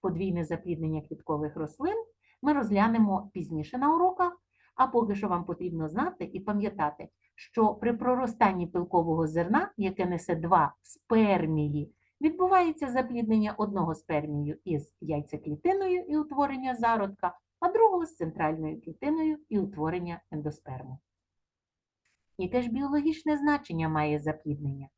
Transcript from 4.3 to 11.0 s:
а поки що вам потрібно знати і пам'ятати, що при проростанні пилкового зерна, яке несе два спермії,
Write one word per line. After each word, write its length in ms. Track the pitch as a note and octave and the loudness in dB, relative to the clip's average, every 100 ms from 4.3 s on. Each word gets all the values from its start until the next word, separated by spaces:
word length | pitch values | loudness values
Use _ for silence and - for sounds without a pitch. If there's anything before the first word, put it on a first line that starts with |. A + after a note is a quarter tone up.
| F4+ _ _ _ | -2 _ _ _
а 120 | - B3+ | 0 2
поки 280 | A#3+ G#3 | 4 2
що 140 | G3 G3+ | -2 0
вам 160 | F3+ | -2
потрібно 440 | E3+ E3+ F3+ E3 D#3 | -4 -6 -6 -4 -4
знати 420 | E3+ D#4+ - E3 | -2 -4 -4 -10
і 80 | F#3+ | -8
пам'ятати, 680 | G3+ G#3 G3+ G3 D3+ - - _ _ | -4 -2 -2 -2 -4 -4 -18 _ _
що 400 | _ - - G#3+ | _ -8 2 2
при 180 | - A3+ | 2 -2
проростанні 760 | A#3 A#3+ B3+ B3+ - G#3+ F#3 F3 | 0 2 2 0 4 2 4 -2
пилкового 600 | F3+ F3+ F3 E3 D#3+ D#3+ | -2 2 2 2 0 0
зерна, 440 | D#3+ E3+ C4 F#4+ - | 0 2 0 0 -2
яке 300 | F#3+ F#3+ F3+ | -4 -2 -2
несе 280 | F3 - | -2 -2
два 400 | E3 E3 F#3 D3 - | -2 4 4 4 -2
спермії, 1120 | - - | -20 -20